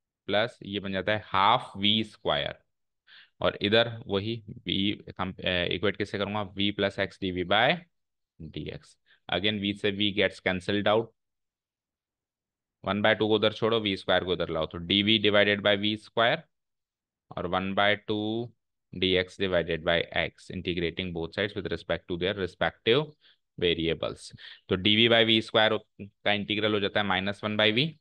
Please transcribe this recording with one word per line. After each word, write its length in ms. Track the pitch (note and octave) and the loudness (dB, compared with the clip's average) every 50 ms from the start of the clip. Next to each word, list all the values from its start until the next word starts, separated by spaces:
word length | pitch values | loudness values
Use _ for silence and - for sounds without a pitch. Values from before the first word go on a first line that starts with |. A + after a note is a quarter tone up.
| _ _ _ _ _ - | _ _ _ _ _ -2
प्लस 300 | G2+ G2+ A2 A2+ - _ | 0 0 0 -2 -4 _
ये 180 | - G2 G2 G2+ | -10 -8 -8 -6
बन 120 | F#2 G2 | -6 -4
जाता 200 | F#2+ F#2+ F#2 G2+ | -4 -2 0 0
है 100 | G#2+ G#2+ - | -2 -2 -4
हाफ 460 | - - F#2+ G2 G#2+ A#2+ B2 - - - | -2 2 4 4 4 4 2 0 -6 -6
वी 260 | F#2+ G2 G#2 G#2+ A2 A2 | 0 0 2 2 2 -2
स्क्वायर, 540 | G#2+ - - - F2 D#2 C#2+ C#2+ - - - _ _ _ _ _ _ _ _ _ _ - - - _ _ _ | -4 -8 -6 -2 -2 0 0 -2 -4 -8 -10 _ _ _ _ _ _ _ _ _ _ -20 -20 -20 _ _ _
और 180 | - F2+ - - | -2 -2 0 0
इधर 260 | F#2+ G2+ G#2+ A2+ A#2 A#2 A2+ A2+ - | 0 2 4 4 2 2 -4 -10 -6
वही 300 | - G2 G2 G2+ A2+ A#2 A#2 G2+ - - - - E2+ | -4 -4 -2 -2 -4 -8 -8 -10 -14 -18 -10 -6 -4
v 440 | F2+ G2 G2 G#2 G#2+ - - - | -2 0 0 -2 -2 -4 -10 -14
कम-, 260 | - - F#2+ F#2+ F2+ - | -8 -8 -8 -6 -8 -6
अ, 240 | E2+ F#2 F2+ F2+ F2 F2 F2+ | -4 -2 -2 0 0 -2 -2
इक्वेट 220 | F2 G2 G2+ F#2+ | -2 -2 -2 -2
किससे 220 | - G#2 - - G2 | -2 -6 -6 -4 -4
करूंगा, 240 | G2+ G2 G#2 G#2+ G#2 F2+ G2 | -4 -4 -4 -6 -6 -8 -4
v 180 | F#2+ G2 G#2 G2+ - | -2 -2 -2 0 0
plus 200 | G2 G2+ - - | -2 -2 -2 -2
x 220 | G2 F#2 - - | -4 -6 -4 -6
d 100 | G2+ F#2 F2 | -4 -4 -2
v 80 | F2+ F2+ F2 | -2 0 2
by 160 | G2+ G#2+ A#2+ C#3 F3 E3+ - _ _ _ _ _ _ _ _ _ _ - | 2 4 4 2 2 -2 -6 _ _ _ _ _ _ _ _ _ _ -18
d 300 | D#2+ D2+ - - D#2 D#2 | -18 -12 -10 -10 -10 -10
x। 240 | - - - - _ _ _ _ _ _ _ - | -12 -14 -16 -20 _ _ _ _ _ _ _ -4
again, 300 | - F2+ F#2 G#2+ G#2+ G#2 | -2 0 0 0 -2 0
V 100 | G2 G2+ G2+ G2+ | -2 -4 -4 -2
से 120 | - G#2 | -2 -2
V 200 | G2 G2 G#2 G#2 F#2+ | -2 0 -2 0 2
gets 240 | G2+ F#2+ F#2+ - - | 2 0 0 0 -2
cancelled 480 | - F#2 F#2 F#2 - - G2+ G#2 G2+ G#2 | -2 -2 -2 -2 -2 -2 -2 0 2 4
out। 180 | G#2 A2+ A#2 - _ _ _ _ _ _ _ _ _ _ _ _ _ _ _ _ _ _ _ _ _ _ _ _ _ _ _ _ _ _ _ _ _ _ - | 4 4 2 -2 _ _ _ _ _ _ _ _ _ _ _ _ _ _ _ _ _ _ _ _ _ _ _ _ _ _ _ _ _ _ _ _ _ _ -4
वन 180 | F#2 G2 G#2 | -4 0 2
बाय 120 | G#2 A2 A2 | 4 4 4
टू 140 | G2+ A2 G#2+ | 4 4 2
को 60 | A2 | 4
उधर 180 | G#2+ G#2+ G#2+ | 4 2 0
छोड़ो, 260 | G#2+ - A#2 A2+ A2+ A2+ | 0 0 0 0 0 0
वी 160 | G#2+ G2+ F#2+ | 0 -2 -4
स्क्वायर 280 | F2+ - - F#2 F#2 F2+ | -2 0 0 2 2 2
को 80 | F#2 | 0
उधर 160 | F2 F2 E2+ D#2+ | -2 -2 -2 -2
लाओ, 160 | E2 D#2+ D#2+ | -2 -2 -4
तो 120 | - - F2 | -4 -6 -8
डीवी 400 | F2 E2+ G2 G2+ G2+ G#2 A2 G#2+ | -2 0 2 2 4 4 2 2
divided 420 | G#2 G#2 G2+ G#2 G2+ G#2 G#2 G2+ G2+ | 2 4 4 4 4 4 2 2 2
by 120 | G#2 G#2 G2 | 2 2 2
वी 180 | G#2 G#2+ G#2+ | 0 -2 -4
स्क्वायर 460 | G#2+ - - _ A#2 A2+ A#2+ D3 E3+ - _ _ _ _ _ _ _ _ _ _ _ _ _ _ _ _ _ - | -6 -8 -6 _ 0 2 2 0 -2 -6 _ _ _ _ _ _ _ _ _ _ _ _ _ _ _ _ _ -10
और 100 | F2 F2 | -8 -4
वन 260 | F2 F2+ F#2 F#2 F#2+ G2 | -2 -2 -2 -2 -2 0
बाय 220 | G2+ G2+ G2+ G#2 G2+ | 2 2 2 2 0
टू 200 | - - G#2+ G#2+ G#2+ G#2+ A2 A2+ A#2+ A#2 - _ _ _ _ _ _ _ | -2 -4 -4 -4 -2 -4 -4 -6 -6 -10 -14 _ _ _ _ _ _ _
डी 200 | - F2+ F#2 F#2 F#2 | -4 -2 0 2 2
एक्स 240 | F2+ F2+ - - - | 2 0 -2 -4 -4
divided 440 | G2+ F#2 F2+ F2 E2 E2+ E2+ D#2+ D#2 | -2 0 0 0 0 0 -4 -2 0
by 140 | F2 E2+ E2+ - - - F2+ | 0 0 0 0 -2 -4 -4
x, 320 | D#2+ D#2 - _ - - - | -4 -4 -8 _ -16 -12 -12
integrating 580 | F#2 E2+ F#2+ E2+ F2 E2+ E2 E2 - F#2 F2+ E2+ | -8 -6 -4 -4 -2 -4 -4 -4 -6 -8 -6 -6
both 220 | E2 E2 D#2+ - | -8 -8 -6 -4
sides 200 | G#2 G2 G#2 - | -4 -4 -4 -6
with 140 | G#2 F2 - | -8 -6 -6
respect 360 | E2+ E2 - - E2+ E2 - - | -8 -6 -4 -6 -6 -6 -6 -8
to 100 | F2+ E2+ | -6 -4
their 120 | F2 F#2 G#2 | -4 -4 -4
respective 680 | G2+ F#2 F2 - - E2+ E2 - _ _ A2 A#2 C#3 D#3 D3 - _ _ _ _ _ _ _ _ - | -4 -6 -8 -4 -2 -2 -2 -2 _ _ 2 2 2 0 -2 -10 _ _ _ _ _ _ _ _ -2
variables। 720 | F2+ F2 E2 E2+ D#2+ D#2+ D#2+ - - A1+ - - - - - - - - - - _ - | 0 0 2 0 0 -2 -2 -2 -4 -6 -6 -10 -14 -18 -20 -20 -20 -20 -20 -18 _ -4
तो 80 | G2 | -2
डीवी 320 | F#2 F#2 G#2+ G#2+ A2 A#2 A#2 | 2 2 4 6 6 6 6
by 160 | A#2 A2+ A2+ | 6 6 6
वी 140 | A2+ A2+ A2 | 4 4 2
स्क्वायर 360 | G#2+ - - A2+ A2 A2 G#2+ G#2+ - _ _ - | 2 2 2 2 4 4 2 -2 -4 _ _ -16
का 320 | G#2 G#2 _ _ - G#2 | -16 -16 _ _ -2 0
इंटीग्रल 400 | G#2 G2+ G2+ G2+ G#2+ G#2 G#2 G#2+ G#2+ | 0 0 -2 -2 -2 0 0 0 0
हो 60 | G#2 | 0
जाता 200 | G2 F#2+ - G#2+ | -2 0 0 -2
है 60 | G#2 | 0
माइनस 340 | G2+ F#2 F#2 F#2+ G2+ G2+ - - | 0 0 0 0 -2 -6 -6 -6
वन 120 | G#2+ G#2+ G#2+ | -4 0 2
by 120 | G#2+ G#2+ G#2+ | 2 4 4
v, 120 | A#2+ D3 E3 D#3 - | 2 0 -2 -4 -12